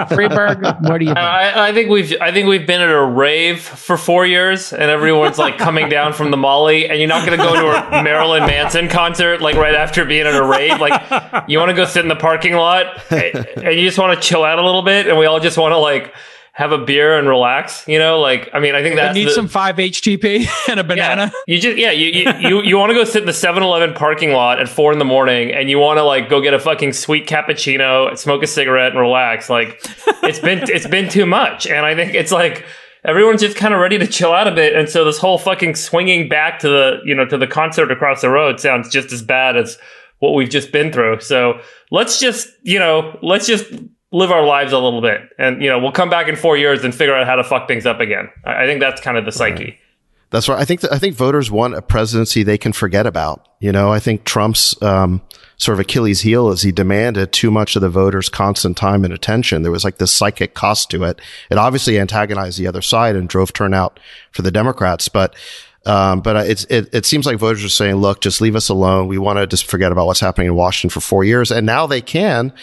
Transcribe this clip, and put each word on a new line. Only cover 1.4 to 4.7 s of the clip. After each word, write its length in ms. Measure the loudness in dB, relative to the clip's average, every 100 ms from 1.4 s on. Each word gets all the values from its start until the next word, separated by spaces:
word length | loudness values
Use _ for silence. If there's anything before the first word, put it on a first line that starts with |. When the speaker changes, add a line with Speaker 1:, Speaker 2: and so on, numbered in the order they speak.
| 0 2 2
Speaker 2:
I 40 |
think 160 | 2 2
we've, 320 | 2 0 -2
I 120 | 0
think 160 | 0 2
we've 180 | 0 0
been 140 | 0
at 100 | 4
a 140 | 4
rave 580 | 2 2 2 2 0 -2
for 340 | -8 -14 -4 -2
four 300 | 2 2 4
years, 460 | 2 2 -2 -4